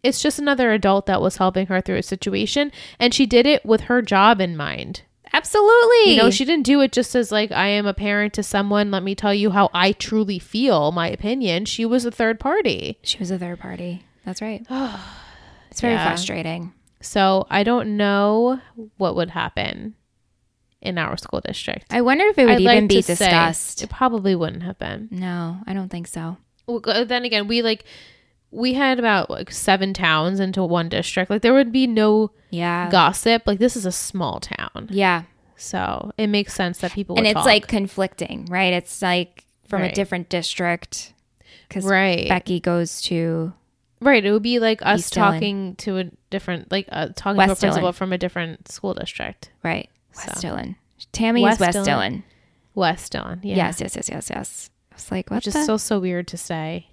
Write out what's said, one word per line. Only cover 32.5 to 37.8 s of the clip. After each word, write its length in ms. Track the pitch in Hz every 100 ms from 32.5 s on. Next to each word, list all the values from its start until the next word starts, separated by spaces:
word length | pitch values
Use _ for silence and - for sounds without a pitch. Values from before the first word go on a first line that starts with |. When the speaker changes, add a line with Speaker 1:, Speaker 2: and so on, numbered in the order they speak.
| 170 175 175 175
Speaker 1:
gossip. 520 | 185 160 185 233 233 -
Like, 140 | 202
this 180 | 240 240
is 80 | 185
a 60 |
small 480 | - - 190 151 -
town. 460 | - - - - 220
Speaker 2:
Yeah. 340 | 196 190 175 170 _ _ _
Speaker 1:
So 560 | - 185 - - 208 -
it 100 | 214
makes 260 | 208 208
sense 260 | - 180 175
that 120 | 180
people 240 | - 196 180
Speaker 2:
And 80 | 220
Speaker 1:
would 40 |
Speaker 2:
it's, 40 | 202
Speaker 1:
talk. 100 | -
Speaker 2:
like, 220 | 208 -
conflicting, 800 | 220